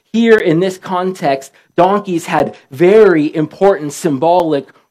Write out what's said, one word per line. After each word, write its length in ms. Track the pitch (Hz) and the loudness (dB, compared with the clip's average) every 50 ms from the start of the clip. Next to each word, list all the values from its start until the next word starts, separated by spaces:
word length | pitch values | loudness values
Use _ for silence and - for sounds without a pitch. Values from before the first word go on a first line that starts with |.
| _ _ | _ _
Here 260 | - 226 233 226 220 | -4 0 2 4 4
in 220 | 214 - 175 156 165 | 4 4 2 2 0
this 180 | 185 190 185 | 0 -2 -6
context, 760 | - - - 185 180 180 185 185 - 175 143 135 135 - - _ _ _ _ - | -8 -10 -8 -6 -4 -4 -6 -6 -4 -4 -4 -4 -4 -6 -16 _ _ _ _ 0
donkeys 500 | 175 175 190 202 202 196 190 180 165 - | 0 2 2 2 -2 -4 -4 -6 -6 -6
had 320 | - 165 - - - - - _ - | -4 -4 -4 -4 -4 -8 -16 _ -12
very 640 | 135 131 170 180 208 220 214 190 175 156 147 156 - | -4 0 2 4 6 6 6 4 4 2 0 -2 -2
important 600 | 165 156 151 - - 190 202 190 139 151 147 - | -4 -6 -6 -4 0 0 0 0 0 -4 -10 -10
symbolic 760 | - - 165 139 127 160 165 175 180 170 156 151 139 135 _ _ _ _ _ | -6 -4 -4 -4 -2 0 0 0 0 0 -2 -2 -4 -6 _ _ _ _ _